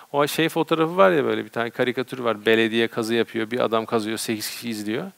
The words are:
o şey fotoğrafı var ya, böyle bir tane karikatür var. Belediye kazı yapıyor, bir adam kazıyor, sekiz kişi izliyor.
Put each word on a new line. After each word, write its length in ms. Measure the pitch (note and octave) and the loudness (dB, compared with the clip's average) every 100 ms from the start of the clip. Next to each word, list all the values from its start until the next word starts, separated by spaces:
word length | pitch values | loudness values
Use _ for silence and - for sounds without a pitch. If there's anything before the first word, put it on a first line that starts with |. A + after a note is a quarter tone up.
| - | -4
o 160 | C#3+ D3 | 0 0
şey 220 | - D#3+ | 2 0
fotoğrafı 480 | E3 D3+ D#3+ D#3+ F3 | 0 0 2 2 4
var 140 | F#3+ | 4
ya, 140 | E3 A#2 | 4 2
böyle 200 | A2 G#2+ | 0 -4
bir 40 | |
tane 200 | - A#2 | -4 -4
karikatür 500 | - B2+ B2 B2+ B2+ | -2 -2 -2 -4 -4
var. 260 | A#2+ G#2+ G#2+ | -2 0 4
Belediye 420 | A2 A2+ A2+ A2+ | 4 4 2 0
kazı 260 | - A2+ | -2 0
yapıyor, 380 | A#2 A2 A#2 A2 | 0 0 -4 -4
bir 80 | B2 | -2
adam 260 | A#2 A2+ A2 | 0 0 0
kazıyor, 320 | A#2 G#2+ A2 | -2 -2 -4
sekiz 340 | - G#2+ - | -4 -4 -6
kişi 180 | - A#2+ | -8 -8
izliyor. 420 | G#2+ G#2 A#2 F#3+ | -6 -4 -6 -8